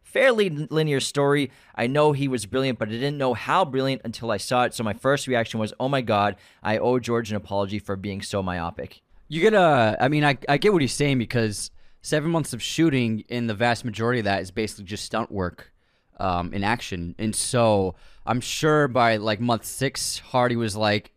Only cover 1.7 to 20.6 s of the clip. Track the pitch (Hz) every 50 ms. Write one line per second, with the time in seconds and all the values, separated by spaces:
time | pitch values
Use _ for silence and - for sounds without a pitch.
1.7 | - - 117 123 139 151 151 151 143 135 143 135 127 113 104 95 123 131 135 135
2.7 | 120 - 113 104 113 117 131 143 147 143 135 131 120 107 - 139 156 185 185 143
3.7 | 127 131 131 135 131 - - 117 107 - 120 113 104 98 - - 127 123 123 113
4.7 | - - 113 107 101 - - 135 143 139 - 131 123 113 113 - - 110 107 104
5.7 | - - 127 135 139 135 120 110 107 101 101 104 98 - - - _ _ - 104
6.7 | 110 - 85 123 127 127 113 117 117 117 117 101 107 101 - - 98 101 101 95
7.7 | 107 98 - - 98 95 95 101 95 95 - - 104 101 95 92 90 87 82 85
8.7 | - - - - - - _ _ - - - - 151 160 180 220 220 202 175 160
9.7 | 143 127 113 107 107 - - 143 151 151 147 143 135 - - - 143 147 - 208
10.7 | 202 165 135 117 - - 147 143 135 127 110 - - 120 113 107 98 - - -
11.7 | - - - - - _ - - 151 151 143 170 165 165 139 - 127 107 - -
12.7 | - 156 165 160 135 127 120 113 110 107 - - 120 120 120 113 104 98 120 120
13.7 | 117 - - 117 98 107 113 120 123 120 104 98 98 92 92 90 90 113 110 101
14.7 | - - 98 85 107 - - - - 110 113 - - 98 90 87 - - - _
15.7 | _ _ _ _ _ _ _ _ _ - 95 92 87 87 87 - - 101 98 104
16.7 | 117 117 - - 98 87 85 85 - - 110 113 107 - - - 131 120 117 110
17.7 | 107 98 95 90 - - - - - - - - 113 123 - - - - 156 156
18.7 | 151 151 143 127 117 127 117 113 110 104 104 110 107 95 120 123 117 110 - -
19.7 | - - 131 135 - - - - - - - - - 123 123 123 120 117